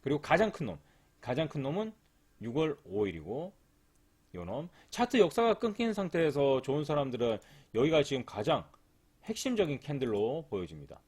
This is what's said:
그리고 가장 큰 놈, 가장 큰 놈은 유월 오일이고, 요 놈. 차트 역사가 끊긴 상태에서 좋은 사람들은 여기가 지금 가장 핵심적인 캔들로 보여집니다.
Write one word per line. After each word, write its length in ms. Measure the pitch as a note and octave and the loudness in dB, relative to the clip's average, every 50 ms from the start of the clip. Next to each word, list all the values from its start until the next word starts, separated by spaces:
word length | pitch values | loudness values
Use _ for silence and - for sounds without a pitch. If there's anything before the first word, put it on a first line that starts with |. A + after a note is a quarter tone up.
그리고 180 | _ C3 C#3+ C#3+ | _ 0 -2 -2
가장 300 | - - D3+ F3 A3 G#3 | 2 4 4 4 4 2
큰 160 | - - D#3 | 0 -4 -6
놈, 120 | G#2+ E2+ - _ _ _ _ _ _ _ _ | -6 -6 -8 _ _ _ _ _ _ _ _
가장 280 | - - B2 C3+ D#3+ D3+ | -6 -4 -2 0 -2 -2
큰 140 | - D3+ | -2 -4
놈은 300 | C3 C3+ D#3 G3 A3 A3 A3 _ _ _ _ _ _ _ _ _ | -4 -2 -2 -2 -4 -6 -8 _ _ _ _ _ _ _ _ _
유월 360 | G#2 A#2 A#2 D3 D#3+ D#3 - - _ | -10 -4 -2 0 0 0 -2 -6 _
오일이고, 680 | - F#2 G#2 G#2+ G2 E2 D#2+ D2 E2+ A2 C#3+ E3+ F#3+ - _ _ _ _ _ _ _ _ _ _ _ _ _ _ _ - | -6 -2 0 0 0 -2 -6 -8 -8 -8 -8 -8 -10 -12 _ _ _ _ _ _ _ _ _ _ _ _ _ _ _ -12
요 80 | F2 F2 | -10 -8
놈. 240 | F2+ G#2 C3+ E3 F3+ _ - - _ | -6 -6 -8 -8 -10 _ -20 -18 _
차트 280 | - - A#3+ A#3+ - A#3+ | -2 -2 0 2 6 6
역사가 400 | G3 D#3 - - A#3 A#3 G#3 - | 6 6 6 2 2 2 2 0
끊긴 340 | - A3+ G3+ - A#3 A3+ | -2 -4 -2 -2 -2 -2
상태에서 720 | G#3 G3+ G3 F3 - E3+ E3 D3+ C3 C#3+ C#3 C#3 C3+ C3 | 0 -2 -4 -2 0 2 2 2 4 4 4 4 4 2
좋은 220 | B2+ - C3+ D3+ D3+ | 0 0 -2 -2 0
사람들은 540 | D3 D3+ D3 C#3 C3+ A#2+ A2+ A#2+ A#2 A2 G2 - - - - - _ - | 0 0 0 0 -2 0 0 0 0 0 -2 -6 -16 -20 -20 -20 _ 0
여기가 280 | A2 C3 D#3+ D#3+ D#3 C#3 | 2 4 4 4 4 4
지금 200 | - C#3 B2+ A#2+ | 2 -2 -4 -4
가장 440 | - - G2+ G#2+ D#3+ D#3 A2+ E2 - - _ _ _ _ _ _ _ _ _ - | -6 -6 -2 0 2 2 0 0 -8 -20 _ _ _ _ _ _ _ _ _ -8
핵심적인 560 | - A3+ - - C4 B3 G#3+ F#3+ D3+ C#3+ B2 | -8 -8 -4 -2 -2 2 2 2 0 0 -4
캔들로 680 | - - D3 C#3 C3 A#2+ G#2+ G2+ G#2+ A#2 C#3 E3 D3+ - | -4 -6 -4 -2 0 0 2 2 2 0 -2 -4 -6 -6
보여집니다. 520 | G#2+ F#2+ F2+ D#2+ D#2+ D2+ C#2+ - - - _ | -4 -4 -4 -6 -10 -14 -16 -16 -18 -20 _